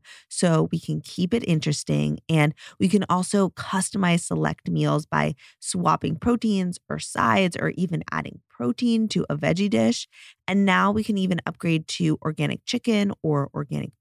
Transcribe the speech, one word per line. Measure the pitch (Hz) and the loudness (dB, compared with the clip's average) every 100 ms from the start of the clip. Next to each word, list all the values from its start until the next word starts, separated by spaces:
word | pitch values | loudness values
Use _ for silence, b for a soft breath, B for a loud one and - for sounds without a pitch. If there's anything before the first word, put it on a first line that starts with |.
| B B - | B B -14
so | - 180 160 165 | 0 2 2 2
we | 160 | -2
can | - 156 | -4 -6
keep | - - 180 | -6 -6 -2
it | 233 - | -2 0
interesting. | 160 147 - - 147 151 151 - | 0 0 -2 -2 0 0 -2 0
And | 160 151 B B - | 2 2 B B -2
we | 190 | 2
can | 202 - | 2 2
also | 180 185 202 185 | 0 2 2 0
customize | - - 190 - 196 180 170 | -2 -4 -4 -2 0 2 2
select | - 165 156 165 - | 0 -2 -2 -2 -4
meals | 160 151 151 151 | -2 0 0 0
by | 151 151 151 B _ | 0 0 -4 B _
swapping | - 185 170 156 160 160 | -8 -2 0 0 -2 -2
proteins | 240 240 220 196 180 175 - | 0 0 0 0 -2 -6 -8
or | 151 | -10
sides | - - 233 208 185 - | -4 0 4 4 2 0
or | - | -4
even | - 180 160 - | -2 -2 -4 -4
adding | - - - _ | -6 -8 -12 _
protein | - 240 240 240 226 220 | -6 -4 -2 0 2 0
to | 180 - | -2 -2
a | 147 | -2
veggie | 156 170 202 | 0 0 0
dish. | 220 226 240 - B B - - | 2 2 0 -6 B B -12 -2
And | 196 196 | 2 4
now | 185 190 | 4 4
we | 214 | 2
can | 214 202 | 0 0
even | 185 170 - | 0 0 -4
upgrade | - 170 160 - | -4 0 0 -2
to | - 160 151 | -2 0 0
organic | 156 151 147 - - | -4 -4 -4 -4 -6
chicken | 247 - 214 202 - | -4 0 2 0 -2
or | 160 143 139 | 0 0 -2
organic | - 143 147 - - | -6 -6 -6 -8 -8